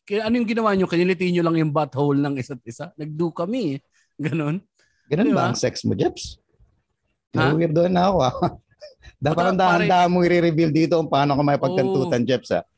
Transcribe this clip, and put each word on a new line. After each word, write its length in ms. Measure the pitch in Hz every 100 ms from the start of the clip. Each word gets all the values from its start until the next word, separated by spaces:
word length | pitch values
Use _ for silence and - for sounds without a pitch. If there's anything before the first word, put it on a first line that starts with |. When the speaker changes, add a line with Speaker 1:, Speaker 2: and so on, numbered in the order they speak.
| - 202
Speaker 1:
ano 160 | 220 240
yung 120 | 226
ginawa 240 | 226 220
nyo? 140 | 190 180
Kiniliti 420 | 170 180 180 180
nyo 140 | 175
lang 120 | 165 165
yung 140 | 156
butthole 480 | 151 147 131 147 139
ng 160 | 143 139
isa't 240 | 123 127
isa? 300 | 117 - 151
Nagdo 380 | - 151 151 175
kami 280 | 165 175 254 170
eh. 80 | 139 _ _ _ -
Ganon. 420 | 143 160 147 180 - _ _ _ -
Speaker 2:
Ganon 200 | 156 269
Speaker 1:
Di 60 |
Speaker 2:
ba 80 | 165
Speaker 1:
ba? 60 | 120
Speaker 2:
ang 100 | -
sex 260 | 127 -
mo, 80 | 110
Jeps? 460 | 98 370 - - - _ _ _ _ _ _ _ _ _
Speaker 1:
Ha? 180 | 160 160
Speaker 2:
Nawiwirdohan 400 | 160 165 156 180
na 120 | 180 190
ako, 120 | 180
ah. 140 | 127 -
<laughs> 100 | 165 - _ _ - _ - -
Da-, 160 | 139
Speaker 1:
Puta, 60 | 165
Speaker 2:
parang 180 | 180 190
dahan-dahan 500 | 185 175 - 180 175
Speaker 1:
pare. 60 |
Speaker 2:
mong 120 | 180 175
i-reveal 440 | 175 170 156 165
dito 240 | 156 165 165
kung 140 | 151
paano 240 | 139 143
ka 80 | 139
makipagkantutan, 800 | 143 143 135 - 127 190 180 123
Speaker 1:
Oo. 60 | 117
Speaker 2:
Jeps, 220 | 123 -
ah. 100 | 87 -